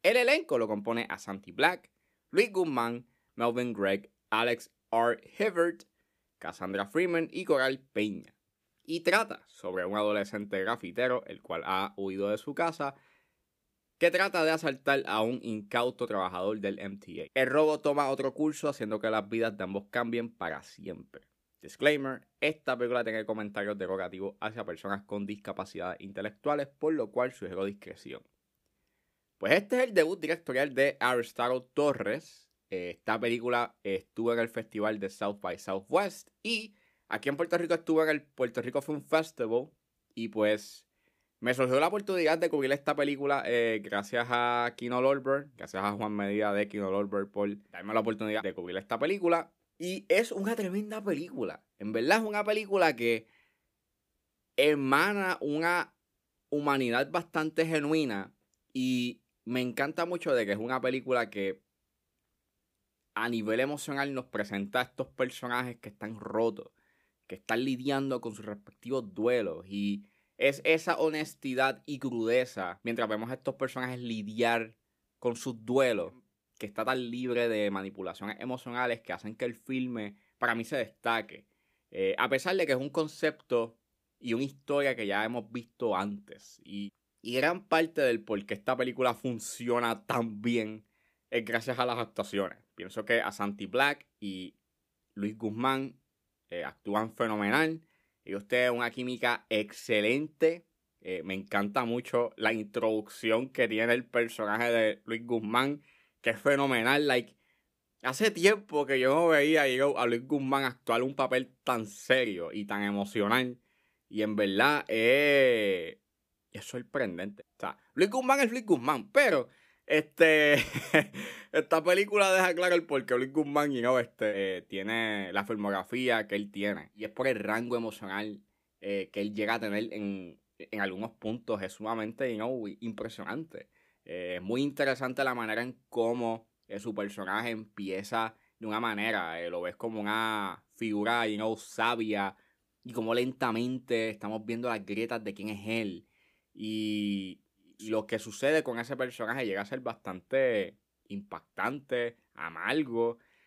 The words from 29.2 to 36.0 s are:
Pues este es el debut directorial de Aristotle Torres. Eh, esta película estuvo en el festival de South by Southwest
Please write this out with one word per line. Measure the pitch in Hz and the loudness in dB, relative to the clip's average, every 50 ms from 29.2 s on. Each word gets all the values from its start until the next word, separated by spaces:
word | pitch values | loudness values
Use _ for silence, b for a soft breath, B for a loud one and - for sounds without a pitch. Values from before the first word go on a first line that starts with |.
| _ _ _ _ | _ _ _ _
Pues | 90 101 143 | 2 4 4
este | 196 202 202 262 | 4 4 0 0
es | 247 254 247 | 0 0 4
el | 208 | 4
debut | 180 151 160 190 | 4 4 4 0
directorial | 180 156 147 165 165 _ - 127 127 143 147 127 | -4 -2 -4 -4 -4 _ -2 0 0 0 0 2
de | 127 139 143 - - | 2 2 2 2 2
Aristotle | - 127 127 123 117 - - - 120 123 127 127 127 _ _ | 2 2 2 2 0 -4 -4 -2 0 0 0 -2 -4 _ _
Torres. | 147 147 147 135 - 101 101 117 156 - - - - _ _ _ _ _ _ | 2 2 2 2 0 -2 -4 -4 -4 -6 -16 -20 -20 _ _ _ _ _ _
Eh, | 98 92 90 87 | -8 -6 -6 -8
esta | 85 _ _ - 110 110 | -10 _ _ -2 -2 0
película | 120 120 117 117 117 123 123 120 120 - _ _ _ | 2 0 0 0 0 0 0 0 0 -2 _ _ _
estuvo | 101 95 92 - _ _ - 113 117 | -2 -2 -2 -4 _ _ -2 0 0
en | 117 117 | 2 2
el | 117 | 0
festival | 117 - 120 - - - 104 104 110 110 104 | -2 -2 -8 -10 -6 -4 0 0 0 0 0
de | 98 95 | -4 -8
South | - - 107 101 101 101 | -6 -4 -4 -4 -4 -4
by | - 90 87 82 | -6 -6 -6 -6
Southwest | - - 95 98 101 _ 139 180 | -6 -4 -4 -4 -4 _ 2 2